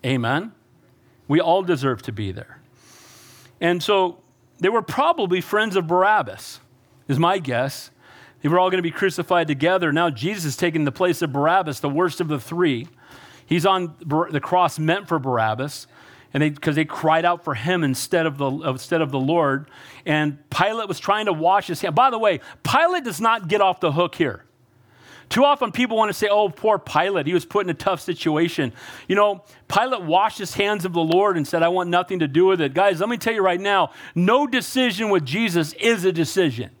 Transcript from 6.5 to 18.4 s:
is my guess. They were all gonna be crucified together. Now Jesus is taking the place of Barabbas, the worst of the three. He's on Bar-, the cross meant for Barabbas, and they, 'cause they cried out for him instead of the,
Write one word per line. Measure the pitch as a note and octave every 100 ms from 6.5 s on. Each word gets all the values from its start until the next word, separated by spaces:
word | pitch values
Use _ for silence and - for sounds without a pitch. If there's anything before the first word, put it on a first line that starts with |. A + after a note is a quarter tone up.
| - _ _ _ _ -
is | C3+
my | E3+ G3
guess. | C#3 A#2+ C3+ - - _ - - - _
They | C#3+
were | F3
all | F#3
gonna | F#3
be | E3+
crucified | - G3 - E3 F3+ D#3+
together. | C3+ D#3 F#3 E3+
Now | D3 F3
Jesus | B2 D3+ G#3 D#3+
is | C3
taking | F3 D#3+ C#3+
the |
place | - F3+ E3+
of | D#3+
Barabbas, | C3+ D3+ F#3 D#3+ C3+
the | C#3+
worst | C#3+ F3+ -
of | E3
the | D3
three. | - E3+ F3 B2 - _ - - - - _
He's | E3+ F3+
on | F#3 F3 D3+ E3
Bar-, | D3+ E3+
the | D3+
cross | - F3+ F3 -
meant | D#3 F3+ G3
for | E3
Barabbas, | C3 A#2+ A2 A2 C#3+ - - - - - -
and | C#3+
they, | D3+
'cause | C#3+ - D3+
they | D#3
cried | - D#3+ D#3+ F3
out | E3+
for | E3 B2
him | B2+ F3+
instead | D3+ B2+ - F3 D#3+
of |
the, | C#3